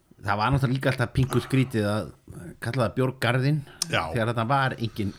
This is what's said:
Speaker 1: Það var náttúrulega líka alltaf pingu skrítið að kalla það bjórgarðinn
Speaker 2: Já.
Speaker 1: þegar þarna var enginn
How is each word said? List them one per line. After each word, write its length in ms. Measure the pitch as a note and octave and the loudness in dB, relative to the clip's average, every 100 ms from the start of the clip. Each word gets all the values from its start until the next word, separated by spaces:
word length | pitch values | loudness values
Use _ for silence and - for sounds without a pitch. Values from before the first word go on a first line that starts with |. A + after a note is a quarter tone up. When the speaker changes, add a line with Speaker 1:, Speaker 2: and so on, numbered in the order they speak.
| _ - | _ -12
Speaker 1:
Það 180 | G2+ G#2 | -4 0
var 140 | A2+ | 2
náttúrulega 240 | C#3 B2+ | 2 2
líka 160 | C3 C3+ | 2 0
alltaf 220 | B2 A#2+ | 0 0
pingu 240 | - C3 B2 | 0 2 0
skrítið 440 | - C3 C3 A2+ G#2 | 2 2 2 2 0
að 260 | G#2 C#2+ - - - F2 - | 0 -4 -12 -20 -16 -16 -10
kalla 300 | - C3 G#2+ | -6 0 0
það 60 | - | 0
bjórgarðinn 640 | C3 - A#2 C3 C3+ D3+ - - - | -2 0 0 2 2 0 -2 -10 -2
Speaker 2:
Já. 220 | G#2+ E2 | -2 0
Speaker 1:
þegar 220 | G2+ A2 | 0 0
þarna 120 | A#2 A2+ | 0 0
var 220 | C3+ C3 | 2 0
enginn 380 | - A2+ - G2 | -2 -6 -4 -6